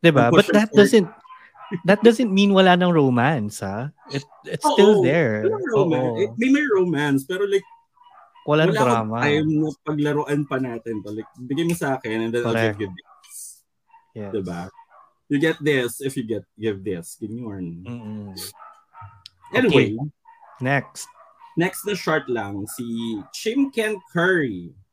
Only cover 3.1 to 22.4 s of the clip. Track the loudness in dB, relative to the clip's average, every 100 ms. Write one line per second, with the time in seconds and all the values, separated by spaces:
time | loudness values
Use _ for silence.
3.1 | 4 2 0 -4 -8 -8 -8 -10 -14 -10
4.1 | -10 -10 -20 -12 -4 0 6 8 8 4
5.1 | 4 2 0 -2 -2 -2 0 2 2 -2
6.1 | -2 -4 -2 2 2 2 0 2 0 0
7.1 | 0 -2 -4 0 -2 -4 -20 _ _ _
8.1 | -20 -20 _ -2 2 2 2 2 2 0
9.1 | -2 0 0 0 0 -2 -6 -8 -2 -2
10.1 | -2 -2 -2 -2 -4 -4 -6 -8 -10 -8
11.1 | -12 -12 _ -8 -4 -2 -2 -2 -4 -4
12.1 | -4 -2 -2 -2 0 0 -2 -8 -10 _
13.1 | -20 -20 -20 -20 -20 _ _ _ -20 _
14.1 | -14 -8 -6 -6 -8 -12 _ -20 -20 -20
15.1 | _ _ -2 0 -2 0 0 -2 -6 -8
16.1 | -8 -6 -8 -8 _ -6 -6 -6 -8 -10
17.1 | -14 -12 -12 -12 -10 -10 -12 -14 -14 -12
18.1 | -12 -14 -14 -16 -16 -20 -20 _ -20 -20
19.1 | -20 -20 _ -6 0 4 4 2 -2 -8
20.1 | -12 _ _ -20 -8 -2 -2 -4 -16 -20
21.1 | _ -20 _ -12 -4 -4 -4 -8 -6 -2
22.1 | -2 -2 -6